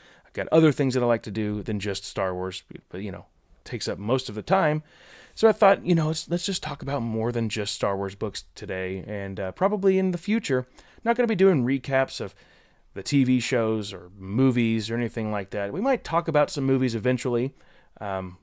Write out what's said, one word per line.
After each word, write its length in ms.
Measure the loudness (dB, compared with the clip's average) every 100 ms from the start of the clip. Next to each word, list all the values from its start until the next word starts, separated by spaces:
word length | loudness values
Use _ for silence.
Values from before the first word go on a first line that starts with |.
| -20 -20 _
I've 80 |
got 140 | -8 2
other 200 | 6 6
things 240 | 4 0 2
that 80 |
I 20 | 2
like 180 | 0
to 80 | -2
do 300 | -4 -2 -4
than 180 | -4 -4
just 240 | -2 -4
Star 300 | -6 -4 -2
Wars, 300 | -2 -6 -8 -14 -20 -12
but, 140 | -8
you 80 | -8
know, 160 | -10 -14 _ _ -20
takes 240 | -12 -8 -6
up 120 | -4
most 280 | 0 0 0
of 60 |
the 80 | -8
time. 400 | 0 2 2 0 -4 _ -20 -20 -20 2
So 120 | 2
I 60 |
thought, 320 | 6 6 4 2
you 100 | 2
know, 120 | 2
let's, 200 | -4 -4
let's 180 | -4 -2
just 160 | -4
talk 200 | -6 -8
about 200 | -6 -4
more 300 | -2 -2 0
than 160 | 0 -2
just 260 | -2 -4
Star 220 | 0 0 0
Wars 180 | -4
books 300 | -4 -8 -8 -14 -14
today, 500 | -8 -4 -4 -6 -6
and, 320 | -8 -8 -6
uh, 120 | -6
probably 440 | 0 0 2 2 4
in 140 | 2
the 60 | -2
future. 500 | -2 -2 0 -2 -2 -14 -20 -6 -2
Not 100 | 2
gonna 120 | 2
be 80 | 4
doing 280 | 6 6
recaps 560 | 2 -2 0 0 0 -4
of 160 | -10 -10 -20 _ _ _ _
the 100 | -12
T 200 | 0 2
V 160 | 4 2
shows 540 | 2 0 2 0 -4
or 180 | -12 -16 -14
movies 760 | -4 2 4 4 2 0 -2
or 40 | -4
anything 360 | -4 -4 -4
like 200 | -4 -4
that. 200 | -6 -4
We 80 | -2
might 240 | -2 -2
talk 240 | -2 -2 2
about 220 | 2 2
some 160 | 0 0
movies 280 | 2 2
eventually. 600 | 0 0 0 0 0 -2 -6 -20 -20 _ -12
Um, 380 | -6 -6 -6 -12